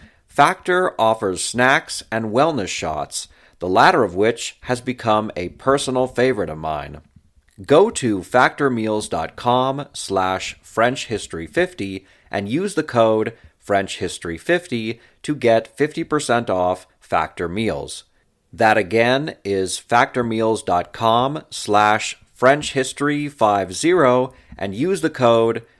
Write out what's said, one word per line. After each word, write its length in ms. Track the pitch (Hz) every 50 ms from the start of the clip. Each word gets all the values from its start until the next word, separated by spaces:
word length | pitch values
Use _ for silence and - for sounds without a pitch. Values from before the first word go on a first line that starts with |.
| - - _ _ _
Factor 760 | _ - - 143 160 185 - - 185 180 180 185 - - -
offers 440 | 113 113 113 - 110 95 90 90 -
snacks 580 | - - 117 127 131 139 160 - - - - - _
and 220 | 113 113 113 110 104
wellness 340 | 127 147 165 156 120 92
shots, 640 | 85 - - - 80 76 73 78 - - - - - _ _ _ _ _ _
the 80 | 85 92
latter 340 | 95 113 135 175 185 151 110
of 140 | 92 87
which 420 | 92 107 113 - - - - - _ -
has 180 | - 127 117
become 500 | 117 127 123 - - 117 107 107 107 101 -
a 140 | - 90 87
personal 580 | - - - 131 139 139 - 135 127 127 127 127
favorite 420 | - 120 123 131 123 104 90 80
of 80 | 78 78
mine. 440 | 78 80 76 73 71 71 73 73 - _ _ - _ _ _ _ _ _ _ - 92
Go 260 | - 139 160 202 226
to 320 | 233 - 135 117 104 92 85
factor 480 | - - 123 135 156 - - 147 131
meals 380 | 123 113 107 110 107 107 107 -
dot 260 | 92 82 82 80 -
com 540 | - - 120 123 127 127 135 139 143 143 - -
slash 640 | - - - 98 95 92 92 92 95 - - - - _
French 440 | - - 110 113 123 131 - -
history 420 | - 113 98 - - - 82 82 80
fifty 580 | - 165 180 180 - - 101 98 95 95 - _ _ _ _ _
and 180 | - 101 101 101
use 280 | 120 165 196 202 -
the 80 | 160 151
code 520 | - - 117 113 110 110 110 107 113 - - - - _ _
French 400 | _ - 101 98 98 92 - -
history 400 | 95 87 - - - 87 82 80
fifty 600 | - - 175 175 175 - 123 117 110 110 110 - _ _ _ _ -
to 100 | - 151
get 420 | 127 120 117 113 113 110 - _
fifty 280 | - 143 147 - 165 165
percent 440 | - 156 147 - - 117 120 117 113
off 380 | 95 90 90 90 92 - - _ _ _
Factor 480 | _ - - 82 78 - - - 90 82
Meals. 560 | 87 107 113 98 76 69 - - - - - _ _ _ _ _ _ _ _ _ -
That 260 | - - 110 - 139
again 560 | 95 82 110 113 117 123 127 139 156 160 - - -
is 320 | 98 101 95 95 90 -
factor 460 | - - - 117 120 135 135 - 127 120
meals 400 | 113 113 110 113 113 110 104 -
dot 300 | - 87 87 87 - -
com 500 | - 117 113 113 117 127 139 151 156 - _
slash 640 | - - - 107 104 104 107 107 107 107 - - - - _ _ _
French 420 | - 120 131 143 147 151 - -
history 540 | - 175 - - - 143 147 147 147 147 143
fifty 1000 | 143 - 117 104 101 101 95 90 92 - 147 165 180 170 143 127 123 127 127 127 - - _ _ -
and 160 | - 95 101 95
use 280 | 110 147 185 196 165
the 100 | 156 156
code 540 | 156 - 127 117 117 113 113 117 113 117 - _ _